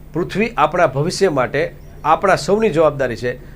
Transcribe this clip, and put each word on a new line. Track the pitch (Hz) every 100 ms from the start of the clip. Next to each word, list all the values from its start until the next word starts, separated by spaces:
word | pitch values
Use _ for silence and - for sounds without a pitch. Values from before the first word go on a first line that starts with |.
| -
પૃથ્વી | 156 - 185 233 208
આપણા | - - 156
ભવિષ્ય | 139 165 - 190
માટે | 139 117 135 170 - - -
આપણા | 147 165 196 160
સૌની | - 208 220
જવાબદારી | 151 151 139 127 107
છે | 101 - -